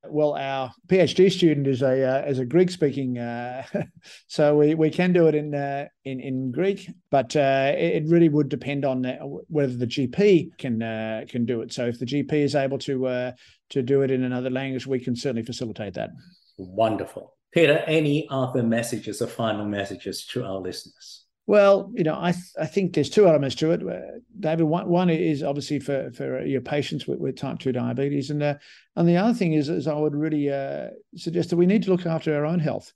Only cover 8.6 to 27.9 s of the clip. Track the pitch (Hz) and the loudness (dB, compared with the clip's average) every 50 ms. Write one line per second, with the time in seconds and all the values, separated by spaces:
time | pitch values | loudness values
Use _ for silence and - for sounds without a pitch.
8.6 | - 135 143 143 139 139 131 127 127 127 127 - - 139 143 - - _ 165 151 | -6 -6 -4 -2 -2 -2 -2 -2 -2 -4 -6 -8 -10 -12 -12 -14 -14 _ -2 0
9.6 | 143 131 127 120 123 117 - - 135 120 123 - 202 208 196 160 92 - _ _ | 0 0 0 -2 -4 -4 -2 -2 -4 -2 0 2 4 6 6 6 4 0 _ _
10.6 | - 135 117 110 113 113 113 110 110 110 110 110 120 - - 123 120 113 127 113 | -6 -4 -2 -2 -2 -4 -4 -4 -4 -4 -6 -6 -8 -8 -4 -4 -2 -2 -2 -4
11.6 | - 120 - - 123 120 120 120 131 117 139 147 139 143 156 151 147 139 123 147 | -4 -6 -6 -4 -4 -4 -4 -4 -6 -4 -2 -2 -2 0 0 0 0 2 0 0
12.6 | 135 135 139 127 - - 139 127 131 127 127 123 123 127 123 _ _ _ _ _ | 0 0 -4 -6 -4 -4 -4 -2 -2 -2 -2 -2 -4 -6 -8 _ _ _ _ _
13.6 | _ _ - 139 127 120 139 139 139 131 135 127 127 127 127 123 127 131 127 127 | _ _ -4 -4 0 2 2 2 4 2 2 0 0 -2 -2 -2 -4 -2 -4 -4
14.6 | 135 135 131 127 - 135 135 127 127 - 123 117 - 143 123 117 113 117 120 - | -4 -4 -6 -6 -4 -4 -4 -4 -2 -4 -6 -4 -2 -4 -4 -4 -4 -6 -8 -8
15.6 | 131 113 101 - 110 101 90 - 55 50 - - - - _ _ _ _ _ - | -8 -8 -8 -8 -10 -10 -6 -8 -8 -8 -10 -18 -20 -20 _ _ _ _ _ -18
16.6 | 95 92 92 98 113 110 104 95 92 - - - - - _ _ _ _ - 170 | -16 -10 -2 0 0 2 2 -2 -6 -8 -10 -16 -18 -18 _ _ _ _ 2 4
17.6 | 170 139 147 - - - 156 160 156 147 143 147 - - 135 135 131 127 - 135 | 6 6 4 2 2 0 0 2 2 2 0 0 -2 -2 -2 -2 -2 0 0 0
18.6 | 117 113 113 117 117 - - 104 - 110 101 - 117 113 - - 117 110 107 104 | 0 2 0 0 -2 -4 -6 -8 -8 -8 -6 -6 -6 -6 -4 -4 -2 -2 -2 -2
19.6 | 104 104 101 101 98 - 98 90 - 98 92 - - - - 123 110 98 95 95 | -4 -4 -4 -4 -4 -6 -8 -10 -10 -10 -10 -10 -12 -8 -8 -6 -6 -6 -8 -6
20.6 | 92 90 87 - - - _ _ - - - - _ _ _ _ _ - 202 208 | -8 -8 -10 -10 -14 -18 _ _ -20 -20 -20 -20 _ _ _ _ _ 4 4 6
21.6 | 202 196 196 196 190 - - - 175 156 151 - 165 175 175 175 - - _ - | 8 6 6 4 2 -4 -4 -2 -2 -2 -2 -2 -2 -2 -2 -4 -6 -14 _ -8
22.6 | 160 147 - 202 196 175 - 160 143 - - 214 208 180 160 143 143 135 123 - | -8 -2 -2 -2 -2 0 0 0 -2 2 4 6 6 6 6 4 2 0 -4 -2
23.6 | 156 160 170 - - - - - - - - - - _ _ 185 202 156 160 165 | 0 0 0 0 -2 -6 -8 -8 -10 -12 -14 -16 -18 _ _ -8 -4 -4 0 0
24.6 | 165 151 156 175 - - 170 175 185 180 160 160 180 165 156 135 151 - 143 143 | 2 2 0 -2 0 0 2 2 4 2 2 2 2 0 0 -2 -2 -4 -4 -4
25.6 | 135 - 151 139 - - 143 135 139 135 117 - 143 135 131 131 - 151 139 131 | -4 -4 -6 -6 -4 -4 -4 -4 -4 -6 -8 -8 -8 -6 -6 -4 -4 -2 -4 -4
26.6 | 123 - 147 147 - - - 147 - - 139 131 139 139 131 - - 135 123 - | -4 -2 -4 -4 -2 -4 -6 -8 -6 -6 -6 -4 -4 -6 -6 -6 -8 -8 -8 -6
27.6 | - 131 123 123 120 120 | -4 -4 -4 -2 -4 -4